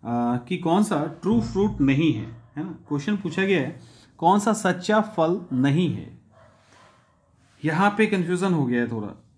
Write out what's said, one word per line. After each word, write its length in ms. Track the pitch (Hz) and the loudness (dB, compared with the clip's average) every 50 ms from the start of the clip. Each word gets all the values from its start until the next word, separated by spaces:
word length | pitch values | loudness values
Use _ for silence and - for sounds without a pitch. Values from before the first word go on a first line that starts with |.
| - | -6
आ, 340 | 113 120 120 120 120 123 123 | -4 -4 -2 -2 -2 -2 -4
कि 200 | - - 180 - | -4 -4 -6 -4
कौन 260 | - 160 165 196 214 | 0 0 2 2 2
सा 360 | 208 196 147 151 - - - | 2 0 -2 -2 -4 -8 -6
ट्रू 200 | - 180 226 233 | -2 0 0 0
फ्रूट 400 | 208 - - 185 202 208 196 - | 0 -2 -2 0 0 0 0 0
नहीं 320 | 147 135 139 139 165 156 123 | 2 2 4 4 2 2 0
है, 120 | 110 95 | -2 -6
है 380 | - - - - - _ 143 160 | -10 -14 -18 -20 -16 _ -10 -10
ना? 160 | 185 160 - - - | -10 -10 -14 -8 -6
क्वेश्चन 300 | 147 143 143 - 208 196 | -6 -4 -2 -2 -4 -2
पूछा 280 | 196 175 147 190 190 | -4 -6 -4 -2 0
गया 160 | 196 196 170 | 2 2 0
है 180 | 131 131 175 - - - - - - _ _ - | 0 -2 -6 -12 -18 -20 -20 -20 -20 _ _ 0
कौन 220 | 170 170 190 208 | 2 4 4 4
सा 140 | 202 226 214 | 4 2 0
सच्चा 480 | 214 - 185 180 180 180 - 214 220 | 2 0 -2 -2 -2 0 2 2 2
फल 400 | 214 214 - - 160 160 175 214 - - 131 | 2 0 0 0 0 2 0 -2 -4 -4 -2
नहीं 400 | 127 131 143 139 165 185 156 113 | 2 2 2 4 2 2 0 -2
है। 280 | 101 82 - - - _ _ _ - - - _ _ _ _ - - - - _ _ _ _ _ _ _ _ _ _ _ _ _ _ - | -6 -8 -14 -18 -20 _ _ _ -20 -20 -20 _ _ _ _ -20 -20 -20 -20 _ _ _ _ _ _ _ _ _ _ _ _ _ _ -4
यहाँ 300 | 151 143 160 196 208 202 208 | -2 0 2 2 2 4 2
पे 80 | 220 | 2
कन्फ्यूजन 480 | 214 208 185 175 165 180 175 185 196 180 | 2 2 0 0 0 0 0 2 2 2
हो 120 | 160 139 | 2 0
गया 160 | 120 120 120 | 0 0 0
है 100 | 120 117 | 0 0
थोड़ा 320 | 117 113 104 98 - - _ _ _ | -2 -6 -8 -8 -12 -16 _ _ _